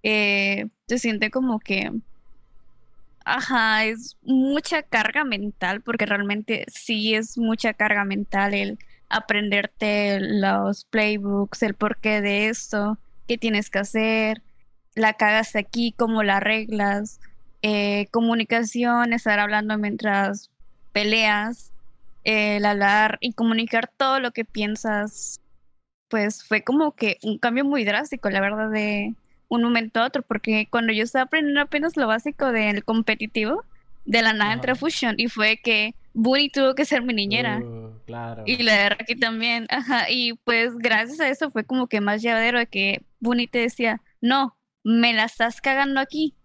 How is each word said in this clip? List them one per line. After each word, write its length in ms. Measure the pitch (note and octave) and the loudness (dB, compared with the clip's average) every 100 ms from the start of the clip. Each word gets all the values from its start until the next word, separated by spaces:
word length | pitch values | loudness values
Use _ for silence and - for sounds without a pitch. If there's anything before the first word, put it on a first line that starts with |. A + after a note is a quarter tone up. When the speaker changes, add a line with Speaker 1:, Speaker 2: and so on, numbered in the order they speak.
Speaker 1:
eh, 640 | G#3+ G#3+ G#3 G3+ G3 G3+ A3 _ - | 2 2 2 2 0 -2 -4 _ -4
se 100 | B3 | -2
siente 320 | A#3 G#3+ G#3+ | 0 0 -2
como 280 | B3+ C4 A3+ | 0 0 -2
que, 300 | - G3 - A3+ - - - - - - - - - - - - | -2 -2 -2 -6 -10 -20 -20 -20 -20 -20 -20 -20 -20 -20 -20 -12
ajá, 600 | - B3+ - B3+ A3 G#3+ A3 | -4 -4 0 0 2 2 0
es 300 | A3+ B3 - | -2 -12 -14
mucha 600 | - C4 C4 C#4+ - D#4+ | 0 2 4 0 0 -4
carga 420 | D4 A#3 G#3+ D4 | 0 0 2 0
mental, 560 | C#4+ G3+ G#3 - F3+ G3+ | -2 -2 -4 -4 -4 -4
porque 240 | - A3+ G#3 | -4 -2 0
realmente 600 | G3+ G3+ G#3 G#3+ A3 - | 0 0 -4 -2 -4 -4
sí 460 | - - A3 A3 | -8 -4 -2 0
es 240 | A3 A3 - | 0 -2 -2
mucha 360 | A3+ A3+ A#3 | 0 0 -2
carga 300 | G#3+ G#3 G#3 | 0 0 2
mental 500 | G3+ G3 G3+ G3 G3+ | 0 -2 -2 0 0
el 240 | G3+ G3 G#3+ - - - | 0 -4 -8 -14 -20 -4
aprenderte 1080 | G#3+ - G#3 G#3 G3+ G3+ - G#3+ G#3 G#3 G3 | -4 0 0 2 0 -2 -4 0 2 2 0
los 640 | G3 G#3 G3 G3 G3 G3+ - | 0 2 2 2 0 -4 -2
playbooks, 760 | A3 G#3+ G#3 G3+ G3+ G3+ - | 0 2 0 -2 -2 -2 -2
el 120 | A3 | -2
porqué 460 | G3 G#3 - A3 G#3+ | 0 -2 0 0 0
de 280 | G3+ G3+ G#3+ | 0 0 0
esto, 500 | A#3 - G#3+ G#3 G#3+ - - - | -2 -4 -2 -2 -2 -8 -18 -6
qué 100 | A#3 | -2
tienes 320 | A3+ G#3 G#3 | 0 0 -2
que 80 | G3 | -4
hacer, 640 | G3+ A3 A3 A3 A3 A3 - - - - _ | -2 0 2 2 0 -2 -8 -20 -20 -20 _
la 200 | - A3 | 2 2
cagaste 440 | G#3+ G#3 G#3+ A3 G#3+ | 4 4 4 2 -2
aquí, 360 | G3+ A#3 A#3 - | -2 -2 -2 0
cómo 260 | A#3 A3 | 0 2
la 160 | G#3 G3 | 2 2
arreglas, 840 | G3+ A3 A3 G#3+ G3+ G3+ G#3+ - - - - - | 2 -2 -2 0 0 0 -4 -10 -18 -18 -20 -6
eh, 460 | G#3+ G#3 G3+ G3+ G3+ | 0 0 2 0 0
comunicación, 1000 | A3+ A3+ A#3 A3 A#3 A3 A#3+ A#3+ A#3+ A#3+ | 0 2 0 0 0 0 0 2 2 2
estar 260 | A#3 A3+ G#3 | 0 2 2
hablando 400 | G#3 G#3+ G#3+ G#3+ | 2 0 0 -2
mientras 720 | G#3 G#3+ A3 G3 G3 G3+ - _ - - - | -2 -2 0 2 2 -2 -10 _ -20 -20 -4
peleas, 800 | G3+ G#3 A3 A3 G#3 A3 A#3+ - - - - - - | -2 2 2 2 2 -2 -6 -12 -14 -16 -18 -18 -6
eh, 320 | - A3 G#3 G#3 | -2 2 2 2
el 80 | G#3 | 2
hablar 520 | G3+ G3 G#3 G#3+ G#3 | 2 4 4 4 0
y 120 | B3+ | -6
comunicar 580 | - A3+ A3+ A3+ A3+ B3+ _ | 0 2 2 2 0 -2 _
todo 240 | C4+ C4+ | 2 2
lo 120 | B3 | 0
que 120 | A#3 | -4
piensas, 960 | A3 - G#3 G#3+ A3+ G#3 G#3 - - - _ - _ _ _ _ _ | -6 -4 -4 -2 -2 -2 -4 -6 -10 -12 _ -20 _ _ _ _ _
pues 360 | A3+ G#3 - | 0 0 -2
fue 180 | - G#3+ | -2 -2
como 300 | G#3 C#4 D#4 | 2 2 2
que 260 | - A3 F#3+ | 2 -2 0
un 160 | G#3+ G#3+ | -4 -2
cambio 260 | A#3+ A#3+ | 0 2
muy 200 | C#4 C#4 | 2 2
drástico, 460 | G#3 G#3 D4 B3+ G#3 | 2 0 -2 -4 -2
la 100 | G3 | 0
verdad, 300 | G3 G#3+ A3 | 0 0 -2
de 440 | G#3+ G#3 G#3 G#3 A3+ _ _ _ | 0 0 -2 -4 -8 _ _ _
un 140 | A#3+ | 0
momento 380 | A#3 A#3+ A3 A3+ | 2 2 0 0
a 60 | A#3+ | 0
otro, 160 | C#4+ | -2
porque 440 | - G#3 - G#3+ G#3+ | -4 -4 0 0 2
cuando 220 | A#3 A3+ | 0 2
yo 120 | G#3+ | 2
estaba 200 | A#3 C4 | 0 0
aprendiendo 360 | C4 D#4 D4 C#4+ | 0 0 2 2
apenas 360 | C#4+ D4 D#4+ D#4+ | 0 0 -2 0
lo 100 | A#3+ | 0
básico 440 | A3 D4 D4 C4+ | 0 -2 -2 0
del 320 | A3+ G#3+ G3+ | 2 2 0
competitivo, 800 | - A3+ A3+ G#3+ A3 A3+ G#3+ E4+ - - _ - | 0 0 0 -2 -2 -2 -2 -2 -6 -20 _ -16
de 180 | - A#3 | 0 2
la 100 | A3+ | 4
nada 140 | A3 G#3 | 2 0
Speaker 2:
Ajá. 80 | |
Speaker 1:
entré 180 | A3+ B3 | 0 -2
a 20 | |
Fusion 400 | B3+ D4+ - A#3 D#3+ | 0 0 0 -2 0
y 100 | A#3 | -2
fue 300 | A3 G#3+ A3 | 0 2 2
que 320 | A#3+ G#3+ G#3+ - - | 2 0 0 -6 -10
Bunny 380 | A3 A3+ C4+ C#4+ | 0 2 4 2
tuvo 240 | C#4 C4+ | 2 2
que 100 | C4+ | 2
ser 180 | D4+ C#4+ | 2 2
mi 120 | B3 | 0
niñera. 460 | A3 G3 A3 A#3+ G#3+ | -2 0 0 0 -4
Speaker 2:
Uh, 320 | A#3 A2+ A2+ - - | -6 -10 -14 -16 -14
claro. 380 | A#2 A#2 A2+ A2 | -10 -10 -8 -4
Speaker 1:
Y 160 | B3 | 0
la 120 | A#3 | 4
de 140 | G#3 G3+ | 4 4
Raki 260 | G3+ A#3 A#3+ | 0 -4 -2
también, 500 | A#3 A3+ A#3 A#3 A3+ | -2 -2 -2 -2 -2
ajá, 400 | - A#3+ A#3+ G3+ | -4 0 -2 0
y 240 | B3 A#3+ A#3 | 0 -2 -4
pues 320 | - A#3 A#3 A#3 | 0 2 0 0
gracias 420 | A#3 A3 A#3 D4+ | 0 0 0 -2
a 80 | D4 | 0
eso 220 | C4+ D4+ | 0 -2
fue 140 | A3 | -4
como 240 | G#3+ B3+ B3 | -2 -2 0
que 120 | G#3+ | 0
más 220 | G3+ G#3+ | 0 0
llevadero 360 | A#3 A3+ A3+ B3 | 0 2 2 2
de 80 | A#3 | 0
que 360 | G3 G3 G3 - _ | -2 -2 -2 -8 _
Bunny 260 | A#3 A#3+ A#3 | 0 0 0
te 120 | A#3+ | 0
decía, 400 | A#3 - A#3 A3 _ _ | -2 0 -2 -2 _ _
"No, 360 | A#3+ C4+ C4+ _ _ _ | 0 2 0 _ _ _
me 280 | G#3+ A#3 A#3+ | 2 4 4
la 100 | A3+ | 2
estás 360 | A3+ - A3+ A#3 | 0 0 -2 0
cagando 400 | C4+ C4+ C#4 C4+ | 0 2 2 0
aquí. 340 | C4+ D4+ D#4 _ | -2 -2 -4 _